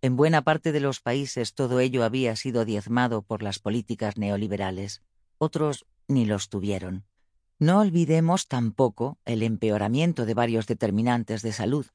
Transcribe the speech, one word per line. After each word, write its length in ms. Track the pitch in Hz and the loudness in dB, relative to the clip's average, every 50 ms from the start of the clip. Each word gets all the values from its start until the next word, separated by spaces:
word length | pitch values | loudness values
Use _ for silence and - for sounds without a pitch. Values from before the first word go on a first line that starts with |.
| - | 0
En 140 | 131 127 | 0 2
buena 260 | 123 147 160 165 156 - | 4 4 4 4 4 4
parte 300 | - 156 160 _ 165 147 | 2 0 2 _ -2 0
de 80 | 147 | 0
los 200 | 139 139 131 - | 0 0 -2 -4
países 540 | _ 123 120 139 143 131 - 131 120 - - | _ -2 -2 -2 -2 -4 -4 -4 -6 -6 -2
todo 240 | - 139 123 127 127 | -2 -2 0 2 2
ello 240 | 127 131 127 131 117 | 2 2 2 0 0
había 320 | 113 110 131 131 117 110 | 0 0 0 0 0 -2
sido 300 | 110 - 135 117 120 113 | -2 -6 -2 -2 -2 -2
diezmado 580 | 107 110 104 101 - 117 123 123 120 117 110 101 | 0 -2 -4 -4 -2 0 0 2 2 0 -4 -4
por 220 | _ 110 101 107 | _ -8 -6 -6
las 160 | 104 95 - | -6 -8 -6
políticas 560 | _ 107 107 120 107 _ 117 - - 104 101 | _ -2 -2 -2 -2 _ -6 -4 -4 -4 -2
neoliberales. 840 | 110 104 101 101 98 107 104 101 92 101 95 90 92 98 101 - - _ _ _ _ _ _ _ _ | -2 -2 -2 -2 -2 -2 -4 -4 -4 -4 -4 -4 -6 -8 -10 -12 -14 _ _ _ _ _ _ _ _
Otros 480 | 156 156 - 156 156 151 139 - - _ _ _ _ _ | -4 -2 0 0 -2 -2 -2 -4 -10 _ _ _ _ _
ni 160 | 139 131 117 | 2 2 2
los 240 | 104 107 98 - - | 2 0 -2 -2 -6
tuvieron. 560 | - 101 92 101 101 92 92 90 92 95 101 _ _ _ _ _ _ _ _ _ _ _ | -6 -6 -2 -2 -4 -4 -4 -8 -10 -10 -10 _ _ _ _ _ _ _ _ _ _ _
No 180 | 151 156 180 202 | 2 4 6 4
olvidemos 720 | 214 202 165 170 170 139 160 165 165 165 180 190 - _ | 4 4 4 2 2 4 4 4 4 4 2 0 0 _
tampoco 720 | - 127 120 113 101 - 135 120 101 - 117 135 - _ _ | -2 0 0 -2 2 2 2 2 2 -2 -6 -6 -6 _ _
el 200 | - 120 110 110 | -4 -2 0 0
empeoramiento 840 | 113 113 101 - 110 104 104 101 104 117 139 160 170 - - 120 | 0 0 0 0 0 2 2 0 0 0 2 2 0 0 0 -2
de 80 | 107 113 | -2 2
varios 320 | 104 120 117 113 113 110 | 2 2 2 2 0 0
determinantes 760 | - 117 - - 107 95 107 113 123 123 120 113 - 110 110 107 | -2 -4 -2 0 0 0 0 2 2 0 0 -2 -4 -6 -6 -4
de 100 | 113 104 | -6 -4
salud 340 | - 110 104 131 151 127 - | -4 -2 -2 -2 -2 -4 -6